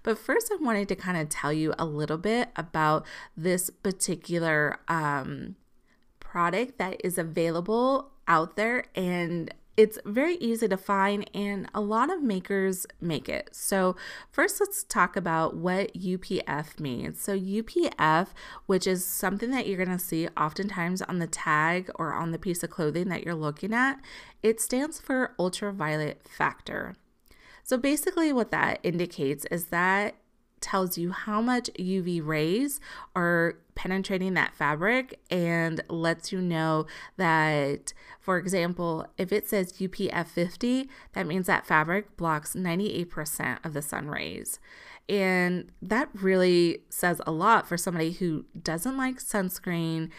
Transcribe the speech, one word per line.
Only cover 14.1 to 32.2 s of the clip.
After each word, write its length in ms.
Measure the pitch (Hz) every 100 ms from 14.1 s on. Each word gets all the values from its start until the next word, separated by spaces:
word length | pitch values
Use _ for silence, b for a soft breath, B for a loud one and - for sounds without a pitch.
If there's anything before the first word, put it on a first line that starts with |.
| B B
first, 300 | - 349 -
let's 240 | 392 -
talk 320 | - 233 185 196
about 400 | 175 160 160 -
what 400 | 170 185 196 -
U 220 | 185 185
P 280 | - 185 -
F 320 | 143 151 -
means. 440 | 147 117 - -
So 120 | -
U 300 | 196 190 202
P 260 | 220 - 339 -
F, 360 | 156 156 196 - B B -
which 200 | 185 190
is 200 | 185 180
something 440 | - 196 202 233
that 140 | 262 -
you're 180 | 190
gonna 140 | 185 180
see 300 | - 165 165 -
oftentimes 640 | 151 - 196 - 170 185
on 180 | - 180
the 60 | 165
tag 640 | - - 151 156 180 185 -
or 180 | 160
on 180 | - 165
the 60 | 165
piece 260 | 185 175
of 60 | 170
clothing 380 | - 151 151 175
that 160 | 170
you're 100 | -
looking 400 | 170 151 151 190
at, 280 | 226 262 269 B B B B
it 160 | 214 226
stands 400 | - 247 294 320
for 340 | - 262 254 -
ultraviolet 880 | 180 175 208 196 156 151 151 - -
factor. 680 | - 147 - - - - - _ _ _ B B B
So 140 | - 254
basically 560 | 277 294 - 359 320
what 180 | 269 240
that 300 | 156 143 -
indicates 600 | - 170 175 - 139 139 -
is 220 | 170 170
that 480 | 170 180 196 208 - _ _ _ _
tells 360 | - 196 185 185
you 160 | 170
how 300 | 180 - 214
much 300 | 233 247 247 -
U 240 | 180 190
V 180 | 175 175